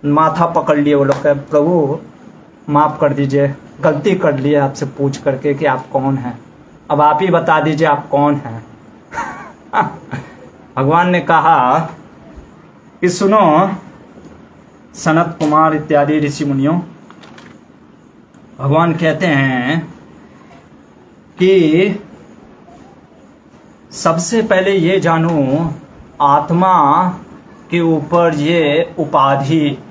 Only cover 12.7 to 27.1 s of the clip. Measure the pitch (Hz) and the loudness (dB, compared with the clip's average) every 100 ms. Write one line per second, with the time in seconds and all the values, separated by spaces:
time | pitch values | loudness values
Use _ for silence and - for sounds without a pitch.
12.7 | - - - 180 175 196 214 180 151 190 | -20 -20 -4 -4 0 0 2 4 2 0
13.7 | 196 - - - - - - - - - | -2 -12 -20 -20 -20 -20 -20 -20 -20 -20
14.7 | - - - 165 160 165 - 151 151 156 | -20 -20 -8 0 0 0 -2 0 2 2
15.7 | 156 147 147 143 151 147 139 143 139 139 | 0 0 0 2 0 -2 -4 -4 0 0
16.7 | 175 170 - - - - - - - - | -2 -4 -16 -20 -20 -20 -20 -20 -20 -20
17.7 | - - - - - - - - - 135 | -20 -20 -20 -20 -20 -20 -20 -20 -8 -2
18.7 | 151 170 165 165 156 180 139 135 127 123 | 2 2 0 -2 0 0 0 0 -2 -2
19.7 | 165 160 - - - - - - - - | -4 -4 -16 -20 -20 -20 -20 -20 -20 -20
20.7 | - - - - - - - 180 190 160 | -20 -20 -20 -20 -20 -20 -2 2 4 4
21.7 | 160 202 208 - - - - - - - | 2 0 -2 -10 -20 -20 -20 -20 -20 -20
22.7 | - - - - - - - - - - | -20 -20 -20 -20 -20 -20 -20 -20 -20 -20
23.7 | - - - 175 160 175 226 214 190 185 | -20 -20 -6 -2 -2 0 -2 2 2 2
24.7 | 196 165 190 165 165 165 165 131 143 165 | 2 2 2 0 0 0 0 0 0 -2
25.7 | - - - - - 143 143 - 165 185 | -6 -16 -20 -20 -2 2 2 2 0 2
26.7 | 180 143 156 185 | 2 2 2 0